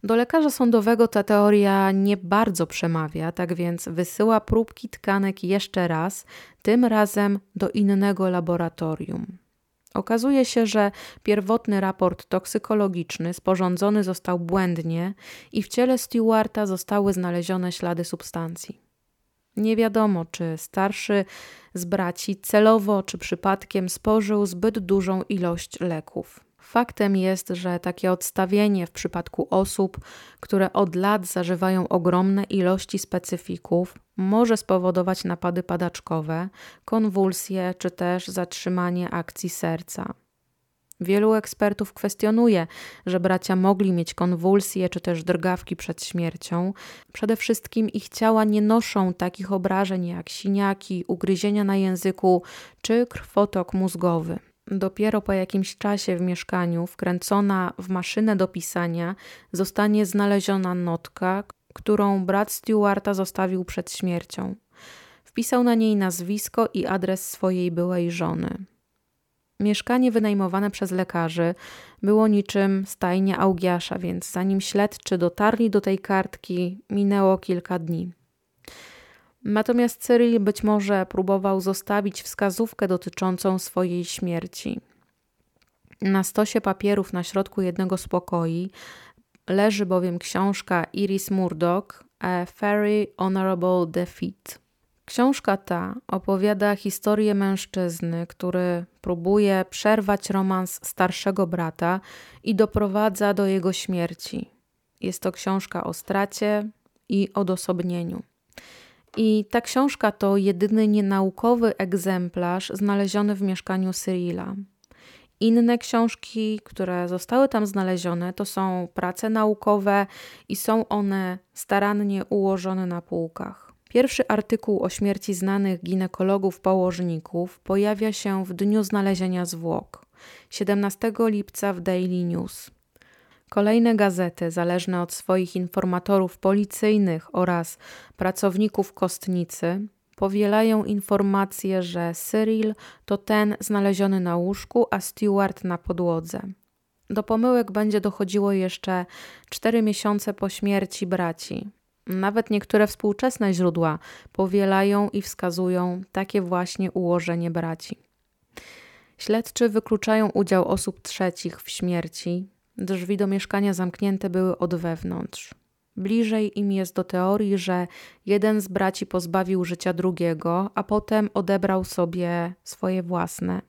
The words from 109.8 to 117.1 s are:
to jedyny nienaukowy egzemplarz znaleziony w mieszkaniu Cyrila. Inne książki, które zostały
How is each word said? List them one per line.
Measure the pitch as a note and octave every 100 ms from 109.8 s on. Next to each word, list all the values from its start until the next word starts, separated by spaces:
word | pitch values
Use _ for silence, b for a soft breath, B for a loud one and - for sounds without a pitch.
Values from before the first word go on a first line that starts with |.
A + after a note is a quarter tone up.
| C#4 - G#3+
to | G3+ G3+ G3
jedyny | G3 F3+ G3+ A3 G#3+
nienaukowy | G#3 G3 G3 F#3+ F#3 A#3 A#3+ A#3 -
egzemplarz | F#3+ F#3+ F3+ F#3 F3+ F3+ F3 F3+ -
znaleziony | F#3+ G3+ G3+ G3+ G3+ G#3 G3
w |
mieszkaniu | G3 F#3 - F#3+ F#3
Cyrila. | F3+ - F#3 F3 F3 F#3 G3 G3+ _ _ b b b b _
Inne | A3 A#3 A#3 A#3+
książki, | - A#3 A3+ - - A3+ G#3+ G#3+
które | - - F#3 F3+
zostały | F3